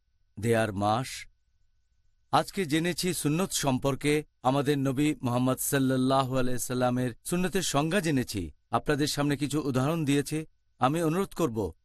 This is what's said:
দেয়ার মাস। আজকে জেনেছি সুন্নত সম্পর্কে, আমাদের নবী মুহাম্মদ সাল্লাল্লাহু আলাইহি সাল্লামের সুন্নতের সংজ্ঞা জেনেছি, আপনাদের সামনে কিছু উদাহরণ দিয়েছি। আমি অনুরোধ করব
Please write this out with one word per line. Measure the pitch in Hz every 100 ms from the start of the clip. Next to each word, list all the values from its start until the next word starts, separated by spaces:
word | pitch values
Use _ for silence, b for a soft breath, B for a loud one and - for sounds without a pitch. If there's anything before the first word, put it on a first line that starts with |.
| _ _ _ -
দেয়ার | 117 113 110
মাস। | 98 104 113 131 - - _ _ _ _ _ _ _ _ _ -
আজকে | 143 160 - 170
জেনেছি | 160 175 175 180
সুন্নত | 165 147 156 190
সম্পর্কে, | - 143 127 139 131 147 151 147 _
আমাদের | 123 139 139 143
নবী | 135 131 151 135
মুহাম্মদ | 123 123 127 127
সাল্লাল্লাহু | - 143 131 131 131 135 127 131
আলাইহি | 127 127
সাল্লামের | - 127 123 123 127 110 -
সুন্নতের | 175 175 196
সংজ্ঞা | - 143 160 196
জেনেছি, | 170 139 117 101 78 - -
আপনাদের | 117 - 143 143
সামনে | - 147 139
কিছু | 143 147
উদাহরণ | 147 127 135 170 143
দিয়েছি। | 143 139 156 156 _ _ -
আমি | 131 160
অনুরোধ | 160 170 196
করব | - 160 110 92 -